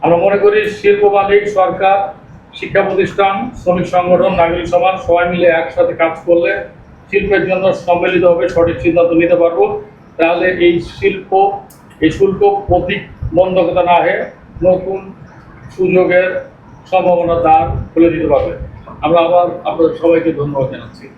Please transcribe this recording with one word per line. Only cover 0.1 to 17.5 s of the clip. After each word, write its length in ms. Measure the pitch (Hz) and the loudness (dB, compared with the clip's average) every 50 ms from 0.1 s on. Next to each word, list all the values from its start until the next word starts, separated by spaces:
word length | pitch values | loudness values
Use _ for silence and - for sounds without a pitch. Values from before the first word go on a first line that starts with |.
| 170 170 | 2 2
মনে 200 | 180 196 202 403 | 2 2 0 2
করি 220 | - 208 208 214 214 - | 2 2 2 2 -2 -2
শিল্প 340 | 202 - - 202 202 202 208 202 202 | -6 -2 2 2 2 4 2 2 2
মালিক, 280 | 202 196 202 202 208 208 202 | 2 0 2 2 2 2 0
সরকার, 500 | - 185 185 180 170 185 196 190 196 202 202 196 - - - - - - - - - - | 0 0 0 0 0 0 2 2 2 2 0 -4 -8 -14 -20 -20 -20 -20 -20 -20 -16 -12
শিক্ষা 240 | - 170 - 196 | -12 -2 0 0
প্রতিষ্ঠান, 540 | 196 196 190 185 190 - - - 196 196 196 196 196 - - - | 0 0 0 -2 -2 -2 0 0 0 0 0 -2 -6 -8 -10 -8
শ্রমিক 280 | - 180 175 180 175 - | -2 -2 0 0 -2 -2
সংগঠন, 440 | - 180 175 180 180 170 180 190 180 | 0 -2 2 2 2 2 2 0 2
নাগরিক 320 | 175 170 165 170 175 170 165 | 2 0 0 0 -4 -4 -2
সমাজ 280 | 175 175 170 185 185 - - - | 0 0 2 2 -2 -2 -2 0
সবাই 180 | 170 175 175 175 | 0 2 2 0
মিলে 180 | 180 180 180 175 | -2 2 2 2
একসাথে 460 | 165 165 165 - - 175 175 170 170 | 2 2 -2 -4 -2 0 0 0 0
কাজ 220 | 160 165 165 160 - - | 0 -2 -2 -2 -6 0
করলে 260 | 170 170 170 170 170 202 208 208 - - - - - - - - - | 2 2 2 2 0 -2 -4 -8 -12 -16 -20 -20 -20 -20 -20 -18 -4
শিল্পের 340 | - 202 196 196 202 185 190 185 | -2 -2 0 2 0 0 0 0
জন্য 160 | 185 180 190 190 175 | -2 0 0 0 -2
সম্মিলিতভাবে 720 | - - 175 175 - 185 180 175 175 175 180 170 170 170 170 | -2 -2 -2 0 0 0 0 0 2 2 2 2 2 0 -2
সঠিক 280 | - 165 170 170 170 - - | 0 0 0 0 0 -2 -2
সিদ্ধান্ত 280 | 175 165 170 170 170 | 0 2 2 2 2
নিতে 240 | 170 165 170 170 175 | 2 2 2 2 2
পারবো। 300 | 170 170 170 170 170 202 208 208 - - - - - - - - - | 2 2 0 2 2 0 0 0 -6 -10 -14 -20 -20 -20 -20 -6 -2
তাহলে 300 | 165 170 175 175 175 185 180 175 175 | -2 0 0 0 0 -2 0 2 2
এই 100 | 175 170 170 | 2 2 0
শিল্প, 500 | - - - - 196 196 190 - - - - 190 196 403 - - - - - - - - - - | -2 -6 -12 -4 -4 -2 -2 -4 -8 -2 0 2 2 0 -2 -6 -12 -16 -20 -20 -20 -20 -10 -2
এই 100 | 156 - | -2 -2
শুল্ক 300 | - - 196 196 185 160 202 202 202 - - - | 0 2 0 0 0 2 0 0 0 0 -2 0
প্রতিবন্ধকতা 1160 | 175 180 175 180 180 - 175 - - - - - 160 170 185 185 180 185 175 170 165 180 175 | 0 0 0 -2 -6 -8 -8 -14 -16 -12 -10 -4 0 0 0 2 2 0 0 0 0 0 2
না 120 | 170 175 170 160 | 2 2 2 2
হয়ে 140 | 170 196 - - - - - - - - - 180 | 2 -2 -2 -6 -8 -12 -20 -20 -20 -12 -2 2
নতুন 360 | 185 185 185 185 190 190 190 190 190 - - - - - - - - - - - - - | 2 2 2 0 -6 -8 -8 -10 -14 -20 -20 -20 -20 -20 -20 -20 -20 -20 -20 -20 -20 -6
সুযোগের 540 | - 185 185 180 180 180 165 180 180 185 180 - - - - - - - - - - - - | -4 -2 0 2 2 2 4 2 2 2 0 -2 -6 -10 -12 -20 -20 -20 -20 -20 -20 -14 -2
সম্ভাবনা 440 | - 185 180 180 175 175 170 170 170 | -2 0 2 2 0 0 0 0 -2
দ্বার 300 | 170 170 156 | 0 2 4